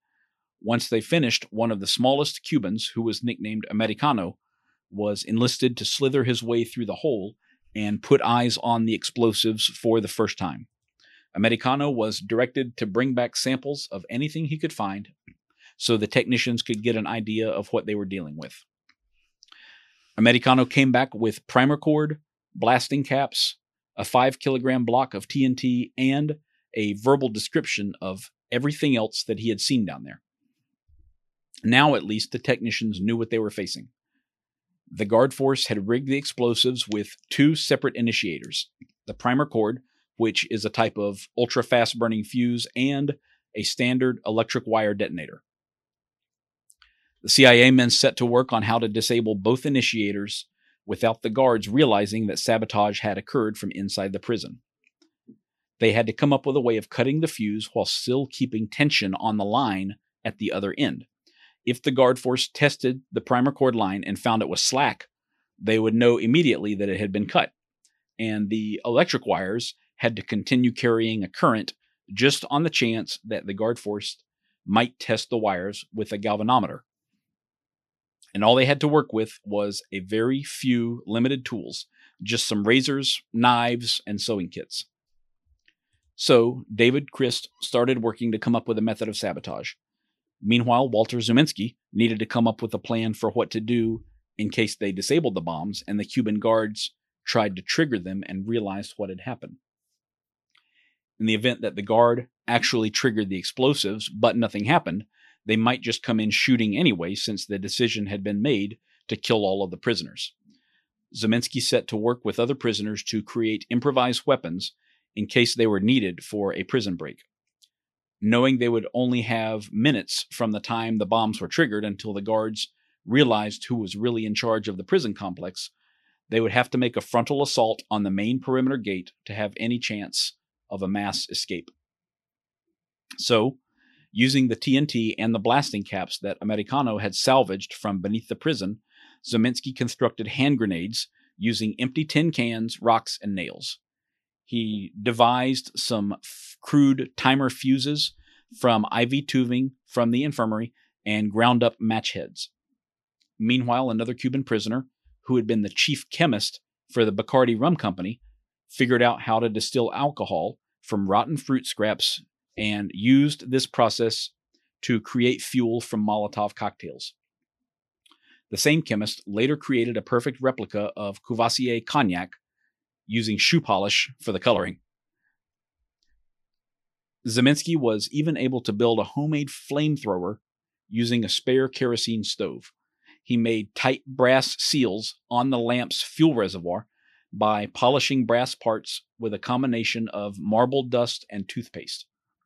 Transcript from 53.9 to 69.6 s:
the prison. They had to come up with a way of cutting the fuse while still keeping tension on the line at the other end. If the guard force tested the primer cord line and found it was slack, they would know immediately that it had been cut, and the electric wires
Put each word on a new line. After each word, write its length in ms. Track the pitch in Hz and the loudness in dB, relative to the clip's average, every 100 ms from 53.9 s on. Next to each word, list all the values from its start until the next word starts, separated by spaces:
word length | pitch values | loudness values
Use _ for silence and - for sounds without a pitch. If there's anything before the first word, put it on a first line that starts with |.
| - 98 | -4 -6
the 60 | 95 | -6
prison. 400 | - 113 - - _ _ _ _ _ _ - - _ _ _ _ | -4 -6 -6 -16 _ _ _ _ _ _ -20 -20 _ _ _ _
They 140 | 113 | 2
had 120 | 110 113 | 4 0
to 80 | |
come 180 | - 143 | 0 2
up 140 | 135 143 | 2 2
with 100 | 139 | 0
a 60 | |
way 160 | 120 110 | 2 0
of 140 | - | -4
cutting 300 | - 123 151 | -2 0 0
the 60 | 160 | -4
fuse 440 | - 107 107 - | -2 -4 -4 -4
while 120 | 117 92 | -4 -2
still 420 | - - 127 135 | -2 -2 -2 -2
keeping 400 | - 127 110 110 | -4 -4 -4 -6
tension 480 | - 147 - 98 92 | 0 0 2 -2 -4
on 220 | 113 107 | -2 -2
the 80 | 98 | 0
line 500 | 120 127 95 98 101 _ _ | 0 0 -4 -6 -12 _ _
at 140 | 113 - | -10 -6
the 140 | 104 | -6
other 240 | 98 101 - | -4 -4 -2
end. 280 | 123 65 - _ _ _ _ _ - | -4 -4 -14 _ _ _ _ _ -6
If 160 | 123 | -2
the 80 | 147 | -2
guard 300 | 131 127 127 | 4 4 4
force 280 | 127 127 - | 0 -2 -2
tested 540 | - 147 - 127 127 _ | 2 0 2 -2 -4 _
the 100 | 113 | -6
primer 300 | - 123 135 | 0 2 2
cord 240 | 139 131 113 | 2 2 2
line 280 | 98 98 - | 0 -2 -6
and 140 | 101 | -2
found 240 | 120 110 | 0 0
it 40 | 80 | 0
was 140 | 92 | 0
slack, 460 | - 131 135 - - _ _ _ _ _ | 0 2 0 -2 -14 _ _ _ _ _
they 200 | 107 110 | 0 2
would 160 | 110 113 | 4 6
know 240 | 120 117 | 6 6
immediately 560 | 113 143 151 90 104 98 | 4 4 4 2 0 -2
that 140 | 101 | -2
it 100 | 92 | -2
had 120 | 104 | -2
been 160 | 101 104 | -2 0
cut, 260 | 170 - _ _ _ _ _ _ - | 0 -2 _ _ _ _ _ _ -6
and 320 | 110 107 101 | -4 -2 -2
the 280 | 110 107 101 120 | -2 -4 -6 0
electric 400 | 120 175 127 - | 2 2 0 0
wires 480 | 87 95 117 | -2 -2 -4